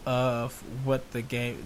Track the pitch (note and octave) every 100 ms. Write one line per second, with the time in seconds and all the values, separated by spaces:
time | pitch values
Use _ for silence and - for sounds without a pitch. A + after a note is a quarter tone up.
0 | B2+ B2+ B2+ A#2+ A#2 - - B2+ C3 C3
1 | - A#2+ B2 A#2+ A#2+ -